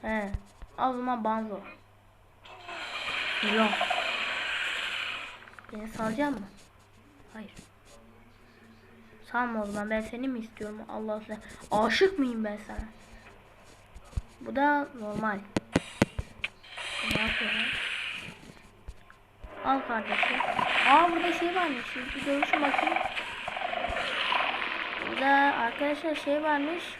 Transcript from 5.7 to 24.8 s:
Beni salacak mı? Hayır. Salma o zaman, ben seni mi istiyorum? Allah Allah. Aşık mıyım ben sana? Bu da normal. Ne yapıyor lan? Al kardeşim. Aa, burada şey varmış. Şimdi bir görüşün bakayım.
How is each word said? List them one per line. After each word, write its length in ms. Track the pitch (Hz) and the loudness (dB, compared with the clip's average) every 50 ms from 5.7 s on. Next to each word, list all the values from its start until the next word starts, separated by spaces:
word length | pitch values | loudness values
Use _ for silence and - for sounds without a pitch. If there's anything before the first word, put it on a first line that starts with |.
| - | -12
Beni 140 | 214 214 220 | -10 -10 -10
salacak 440 | - - 226 220 220 220 294 294 | -6 -4 -2 -2 0 2 0 0
mı? 140 | 269 220 202 - - - - - - - - - - - - - - - - - - | 0 -2 -6 -12 -14 -20 -20 -20 -20 -20 -20 -20 -20 -20 -20 -20 -20 -20 -20 -18 -14
Hayır. 200 | 214 214 - - - - - - - - - - - - - - - - - - - - - - - - - - - - - - - - - - - - - | -14 -14 -14 -16 -18 -20 -20 -20 -20 -20 -20 -20 -20 -20 -20 -20 -20 -20 -20 -20 -20 -20 -20 -20 -20 -20 -20 -20 -20 -20 -20 -20 -20 -20 -20 -20 -20 -18 -4
Salma 320 | - 240 247 240 226 220 208 | 0 0 0 0 0 -2 -2
o 20 | |
zaman, 240 | 202 202 208 208 214 | -2 -2 -4 -2 0
ben 120 | 220 220 | 0 0
seni 260 | 214 220 - 240 254 269 | 0 -2 -6 -4 -4 -2
mi 120 | 254 233 | -2 -4
istiyorum? 420 | 226 220 - - 214 208 214 214 220 220 | -6 -8 -10 -10 -8 -8 -8 -10 -10 -8
Allah 240 | 220 214 220 214 214 | -6 -6 -4 -2 -4
Allah. 720 | 220 220 - 214 214 - - - - - - - 208 220 | -4 -4 -8 -12 -12 -12 -16 -16 -16 -8 0 2 4 4
Aşık 340 | 226 220 - 381 381 381 339 | 4 6 6 6 6 6 4
mıyım 240 | 269 254 240 220 220 | 0 0 2 0 -2
ben 140 | 214 208 208 - - | -2 -4 -6 -10 -10
sana? 180 | 214 208 220 220 - - - - - - - - - - - - - - - - - - - - - - - - - - - - - - | -8 -8 -8 -10 -10 -18 -20 -20 -20 -20 -20 -20 -20 -20 -20 -20 -20 -20 -20 -20 -20 -20 -20 -20 -20 -20 -20 -6 -6 -6 -6 -6 -18 -14
Bu 140 | 262 226 220 | -10 -4 2
da 320 | 262 277 294 294 285 285 294 - 247 | 4 6 6 6 4 2 -2 -6 -8
normal. 400 | 214 208 208 208 220 220 208 196 202 - - - - - - - - - - - - - - - - - - - - - - - - - - - - - - - - 220 220 | -8 -6 -2 0 2 2 0 0 -4 -4 -4 -4 -4 2 0 0 0 0 0 0 0 0 0 -10 -10 -10 -12 -8 -8 -8 -8 -10 -20 -16 -12 -10 -8 -6 -4 -4 -2 0 2
Ne 60 | - | 2
yapıyor 300 | 220 226 226 - 233 214 214 | 2 2 0 0 0 0 0
lan? 120 | 220 220 - - - - - - - - - - - - - - - - - - - - - - - - - - - - - - - - - - - - - - - - | 0 0 -2 -2 -2 -2 -4 -4 -4 -6 -6 -8 -8 -10 -12 -14 -16 -18 -20 -20 -20 -20 -20 -20 -18 -16 -16 -16 -16 -18 -20 -20 -20 -20 -20 -20 -18 -16 -14 -12 -6 0
Al 140 | 262 269 269 - - | 2 2 2 2 0
kardeşim. 520 | 240 220 214 - - - - - 240 254 - - - - - - - - - 233 | -2 -2 0 -2 0 0 2 2 2 0 0 0 2 2 2 2 4 4 8 10
Aa, 220 | 269 302 339 349 | 10 10 10 8
burada 220 | 339 330 339 349 330 | 6 4 2 2 2
şey 220 | - 349 339 349 | 2 2 2 2
varmış. 300 | 370 349 320 277 240 240 - - | 2 2 2 0 -2 -4 -6 -6
Şimdi 220 | 254 254 262 - | -6 -6 -6 -6
bir 100 | 277 - | -4 0
görüşün 360 | 285 285 285 294 - - 311 | 0 2 2 2 2 2 4
bakayım. 360 | 294 277 269 - - - - - - - - - - - - - - - - - - - - - - - - - - - - - - - - - - - - - - - - - | 4 4 4 4 2 2 2 2 0 0 -2 -4 -6 -6 -8 -8 -8 -6 -6 -4 -4 -2 -2 -2 -2 -2 -2 -2 -2 -2 -2 -2 0 2 2 2 2 0 0 -2 -2 -2 -2 -4